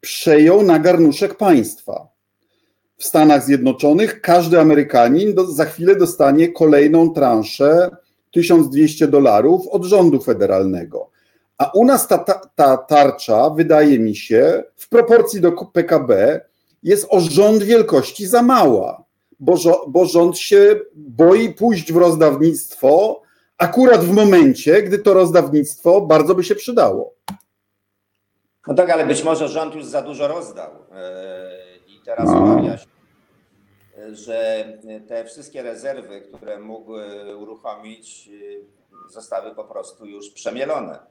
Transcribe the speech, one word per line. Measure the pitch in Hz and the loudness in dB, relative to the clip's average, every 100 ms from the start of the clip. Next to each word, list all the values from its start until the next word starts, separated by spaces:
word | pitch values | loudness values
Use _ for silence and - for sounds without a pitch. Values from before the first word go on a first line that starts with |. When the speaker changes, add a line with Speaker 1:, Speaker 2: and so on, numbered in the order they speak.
Speaker 1:
przejął | - - - 151 156 190 | -14 -8 0 4 4 4
na | 202 160 | 4 2
garnuszek | 156 175 160 139 196 - | 2 2 2 0 -6 -4
państwa. | 202 151 107 - - - - _ _ _ _ _ _ _ _ _ | 0 2 0 -10 -14 -16 -16 _ _ _ _ _ _ _ _ _
W | |
Stanach | - 165 156 147 | -4 2 4 4
Zjednoczonych | 131 139 123 131 147 156 214 - | 2 -2 0 -2 0 0 0 -4
każdy | - 175 165 170 | 0 0 2 2
Amerykanin | 156 147 143 131 117 147 208 185 | 4 2 2 2 2 2 0 -2
do-, | 185 | -4
za | 147 156 | -4 -6
chwilę | - 170 190 | -2 0 2
dostanie | 175 - 139 143 170 | 0 0 0 2 0
kolejną | - 160 147 147 160 165 | 0 2 4 4 4 2
transzę | 160 135 113 107 - 139 165 180 - _ _ _ | 0 0 0 -4 -2 2 2 0 -6 _ _ _
tysiąc | - 170 170 139 | -4 2 2 2
dwieście | 135 151 151 151 | 2 0 0 0
dolarów | 143 135 104 127 185 180 | 2 4 2 2 0 -2
od | 202 | -8
rządu | 180 202 175 139 | -2 2 2 2
federalnego. | - 104 98 95 95 90 85 - - _ _ _ _ _ | -2 -2 0 0 -2 -6 -10 -14 -16 _ _ _ _ _
A | 143 | -4
u | 190 240 | 0 2
nas | 262 - | 2 0
ta, | 185 | -2
ta, | - 190 - - | -2 -6 -8 0
ta | 143 131 | 2 2
tarcza, | - 151 139 131 - 110 139 | 0 2 2 0 -2 0 0
wydaje | 151 160 156 151 131 | -2 0 2 4 2
mi | 113 104 | -2 -6
się, | - 110 143 185 - _ | -2 0 2 -2 -6 _
w | - | -2
proporcji | 233 233 233 - 202 | 0 4 2 2 0
do | 175 | -2
P | 170 - - | -2 -6 -4
K | 170 160 | -2 -2
B | 131 101 107 160 - _ _ _ | 0 0 0 -2 -8 _ _ _
jest | - 202 - | -2 -2 0
o | 196 | 0
rząd | 165 147 208 214 | 0 2 2 2
wielkości | 202 233 214 147 - - 196 | 2 2 2 0 -2 -10 -2
za | 240 | 0
mała, | 240 254 170 110 92 - _ _ _ _ | 2 2 2 0 -4 -12 _ _ _ _
bo | 135 175 | -2 0
żo-, | 170 180 - | 2 0 0
bo | 135 180 | -2 0
rząd | 170 175 175 | 2 0 -2
się | - 202 202 208 - 156 | 0 4 4 2 -4 -20
boi | 147 117 165 202 226 | -20 2 4 4 0
pójść | - 226 202 156 | -2 -2 -2 -2
w | 165 | 0
rozdawnictwo | 175 160 156 139 160 147 - - 131 156 214 - _ _ _ _ | 2 2 0 2 -2 -2 -10 -2 2 2 0 -4 _ _ _ _
akurat | 175 - 254 226 | -4 0 4 4
w | 175 | 2
momencie, | 202 208 349 143 123 - 180 | 2 4 4 4 2 2 2
gdy | 202 202 | 2 -2
to | 208 | 2
rozdawnictwo | 190 175 175 143 151 143 - 170 185 | 2 2 2 0 -2 -4 -4 0 0
bardzo | 165 156 151 185 | 2 0 2 -2
by | |
się | 180 202 | -2 -6
przydało. | - 233 135 92 - _ - - _ _ _ _ _ _ _ _ _ _ _ _ - | -4 -2 -2 -2 -10 _ -20 -20 _ _ _ _ _ _ _ _ _ _ _ _ -8
Speaker 2:
No | |
tak, | 143 180 | -2 0
ale | 165 151 | 0 -2
być | 151 | -4
może | 160 156 151 | -4 -6 -6
rząd | 156 156 156 | -8 -10 -12
już | 131 | -10
za | 135 | -10
dużo | 135 135 143 | -10 -10 -8
rozdał. | 165 - - 82 - _ | -8 -14 -18 -20 -20 _
E, | 92 92 92 95 92 92 92 92 92 _ | -20 -18 -18 -18 -18 -20 -20 -20 _ _
i | _ - | _ -14
teraz | 113 - | -4 0
Speaker 1:
No. | 90 | 2
Speaker 2:
obawia | 101 - - - | 2 0 -2 -8
się, | _ _ _ _ _ _ _ _ _ _ _ _ 107 | _ _ _ _ _ _ _ _ _ _ _ _ -20
że | 107 117 113 113 110 110 107 110 107 107 | -20 -12 -8 -6 -6 -10 -18 -20 -20 _
te | 117 117 | -14 -14
wszystkie | - 139 139 | -20 -20 -18
rezerwy, | 120 110 135 135 104 101 | -16 -14 -12 -14 -16 -20
które | - 95 107 104 | -20 -20 -18 -18
mógł, | 107 110 110 110 | -16 -20 -18 -18
e, | 104 101 101 104 | -18 -18 -20 -20
uruchomić, | 104 110 120 107 107 113 - - 104 101 101 101 101 _ _ _ 1077 | -20 -20 -18 -18 -20 -20 -20 -20 _ -20 -20 -20 -20 _ _ _ -20
e, | |
zostały | - - 98 104 110 | -20 -14 -14 -14 -20
po | |
prostu | 107 107 92 _ 107 | -20 -18 -20 _ -20
już | 101 101 | -20 -20
przemielone. | _ - 117 139 151 110 71 _ | _ -16 -12 -10 -10 -12 -20 _